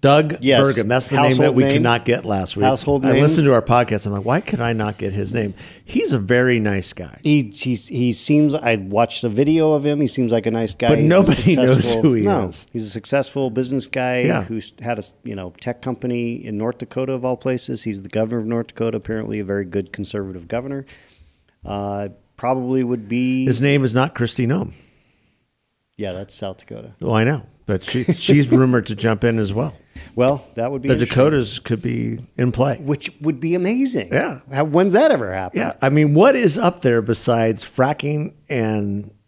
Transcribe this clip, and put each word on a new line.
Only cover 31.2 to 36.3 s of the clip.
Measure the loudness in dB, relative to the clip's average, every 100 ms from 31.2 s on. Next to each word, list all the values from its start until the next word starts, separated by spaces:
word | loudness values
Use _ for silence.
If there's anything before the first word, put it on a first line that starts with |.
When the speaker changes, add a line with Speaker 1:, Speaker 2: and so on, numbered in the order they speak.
| 4 2 -2 -6
Speaker 1:
could | -6 -4
be | -2 -4 -4 -8 -12 -2
in | -2
play. | 2 0 0
Speaker 2:
Which | -4 -4 -6 -6
would | -4 -2
be | -2 -2
amazing. | -2 0 -2 -2 -2
Speaker 1:
Yeah. | -2 -2 -6 -8
Speaker 2:
How, | -4
when's | 0 2 4
that | 4 4
ever | 2 0
happened? | -4 -4 -4
Speaker 1:
Yeah. | -6 0
I | 2
mean, | 4 4
what | 6 6